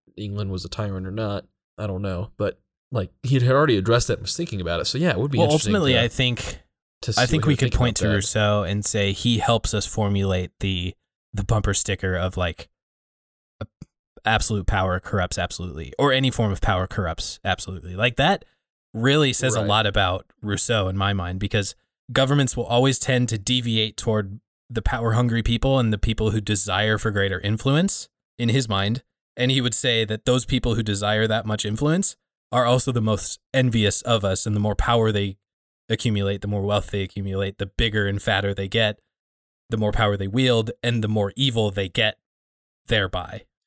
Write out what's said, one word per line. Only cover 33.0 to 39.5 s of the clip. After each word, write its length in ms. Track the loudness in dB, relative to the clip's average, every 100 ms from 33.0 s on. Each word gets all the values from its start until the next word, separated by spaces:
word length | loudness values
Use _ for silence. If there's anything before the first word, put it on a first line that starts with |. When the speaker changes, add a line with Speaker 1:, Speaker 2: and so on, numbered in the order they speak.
Speaker 2:
most 380 | 0 0 -2 -10 _
envious 520 | 0 2 4 2 0
of 200 | 0 0
us, 220 | 2 0 0
and 100 | 0
the 40 |
more 160 | 0 0
power 360 | 2 2 2
they 260 | 0 -4 -6 _ _ _ _ -6
accumulate, 520 | -2 0 0 0 -2
the 60 | -4
more 140 | -2
wealth 300 | 0 -2 -2
they 100 | -6
accumulate, 560 | -6 -6 -6 -4 -4 -4
the 80 | -6
bigger 400 | -2 0 2 0
and 160 | -2
fatter 320 | 0 0 0
they 140 | -4 -2
get, 320 | 0 0 -2 _ _ _ _ _